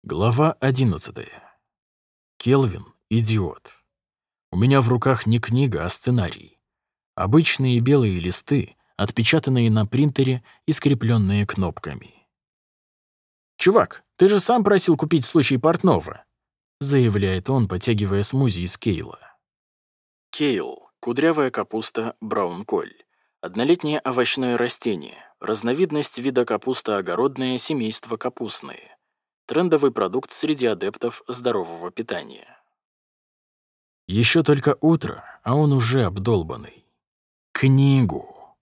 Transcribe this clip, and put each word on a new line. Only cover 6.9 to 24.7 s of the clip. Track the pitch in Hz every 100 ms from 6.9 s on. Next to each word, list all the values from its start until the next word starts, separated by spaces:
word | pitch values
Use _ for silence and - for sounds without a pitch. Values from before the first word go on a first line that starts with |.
| _ _ -
Обычные | 95 143 165 - 131 120
белые | 120 143 113 90
листы, | 87 87 - 143 - _ _ -
отпечатанные | 101 - 113 160 139 127 117
на | 110
принтере | 107 131 147 135 131 127 _ _
и | -
скреплённые | 147 147 127 117 117 95 104
кнопками. | 101 - 92 - 80 67 - _ _ _ _ _ _ _ _ _ _ _ _ _ _ _
Чувак, | 180 214 - - _
ты | _ 190
же | 208
сам | - 247
просил | 202 196 - 151
купить | 151 165
«Случай | 127 165 135 131
портного», | 156 165 190 101 - - _ _ _ _ _ _
заявляет | 139 139 120 101 98 92 92
он, | 135 104
потягивая | 92 - 110 101 98
смузи | 101 131 131 87
из | 87 -
кейла. | 113 90 - - - _ _ _ _ _ _ _ _ _ _
Кейл, | - 147 110 64 - _ _
кудрявая | - 120 160 156 135
капуста, | 120 98 110 110 - 113 -
браунколь. | 110 110 92 87 110 95 - _ _ _ _ _
Однолетнее | - 98 135 175 151 151
овощное | 131 123 120 - 127 120
растение, | 120